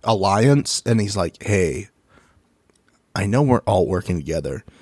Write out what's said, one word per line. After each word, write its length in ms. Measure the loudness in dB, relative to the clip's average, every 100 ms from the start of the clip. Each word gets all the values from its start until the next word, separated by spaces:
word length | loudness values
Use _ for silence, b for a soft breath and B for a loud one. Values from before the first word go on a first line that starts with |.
alliance 800 | -2 0 2 2 4 4 2 -4 0
and 140 | 0
he's 140 | 0 -2
like, 240 | -4 -6
"Hey, 460 | -2 2 2 -2 -10 _ _ b b b b _ _ _ _ _ _ -6
I 100 | -2
know 160 | 2
we're 180 | 2 2
all 280 | 2 0 2
working 300 | -2 -4 -6
together, 460 | -4 -6 -6 -8 -12 b